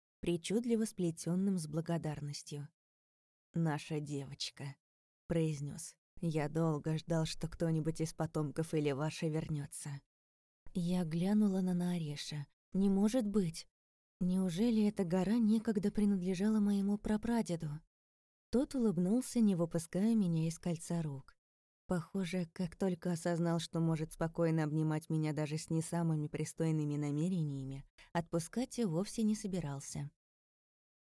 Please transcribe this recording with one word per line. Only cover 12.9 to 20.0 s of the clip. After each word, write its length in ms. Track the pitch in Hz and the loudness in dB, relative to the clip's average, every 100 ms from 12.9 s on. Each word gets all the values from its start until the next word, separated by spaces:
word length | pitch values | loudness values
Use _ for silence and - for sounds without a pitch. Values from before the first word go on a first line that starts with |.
| 196 214 254 208 | 6 4 2 2
быть! 400 | 208 175 165 - _ _ _ _ - | 0 0 -4 -14 _ _ _ _ -4
Неужели 680 | 180 185 185 165 240 220 208 | 0 2 0 2 2 4 2
эта 160 | 208 | 2
гора 340 | 175 185 180 240 | 0 2 2 4
некогда 540 | 214 226 220 208 202 | 4 4 2 0 0
принадлежала 680 | 208 208 196 180 180 208 220 | 2 2 2 0 0 2 2
моему 380 | 202 202 196 208 | 2 2 2 0
прапрадеду?» 720 | 214 214 220 233 214 170 156 151 _ _ _ _ _ _ - | 0 -2 2 0 0 -2 -4 -8 _ _ _ _ _ _ 0
Тот 240 | 233 294 | 0 2
улыбнулся, 640 | 269 226 170 180 240 - 240 | 2 2 4 4 2 2 4
не 160 | 214 | 4
выпуская 600 | 175 165 170 - 180 | 4 2 0 -2 0